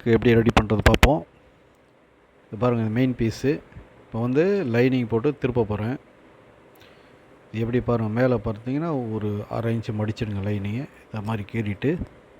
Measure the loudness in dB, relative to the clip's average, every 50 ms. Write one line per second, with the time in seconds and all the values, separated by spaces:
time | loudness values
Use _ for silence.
0 | 2 4 4 6 6 6 6 6 6 6 4 4 2 2 0 2 4 2 4 6
1 | 6 4 4 2 -2 -8 _ _ _ _ _ _ _ _ _ _ _ _ _ _
2 | _ _ _ _ _ _ _ _ _ _ -6 0 0 2 2 2 0 0 0 0
3 | 0 0 0 0 -2 -2 -2 0 -2 -2 -2 -2 -4 -14 -20 -20 -20 -20 -20 -20
4 | -20 -10 -6 -4 -2 0 2 2 2 2 2 0 0 0 2 4 4 4 2 0
5 | 0 0 -2 0 0 -2 -4 -2 -4 -2 0 0 0 0 -2 -4 -4 -4 -6 -6
6 | -10 -18 -20 -20 -20 -20 -20 -20 -20 -20 -20 -20 -20 -20 -20 -20 -20 -20 -20 -20
7 | -20 -20 -20 -20 -20 -20 -20 -20 -20 -10 -6 -4 -4 0 0 -2 0 0 0 0
8 | 0 -2 0 0 2 2 2 0 -2 -4 -8 -6 -6 -6 -4 -4 -4 -2 -4 -4
9 | -4 -4 -6 -4 -4 -4 -4 -4 -6 -6 -6 -4 -2 -2 -2 -2 -4 -4 -4 -4
10 | -2 -4 -2 -4 -6 -6 -4 -4 -4 -4 -4 -4 -4 -4 -6 -6 -8 -10 -14 -20
11 | -20 -12 -10 -8 -6 -6 -6 -6 -6 -8 -6 -6 -4 -4 -6 -4 -2 -2 -2 -2
12 | -6 -10 -12 -20 -20 -20 -20 -20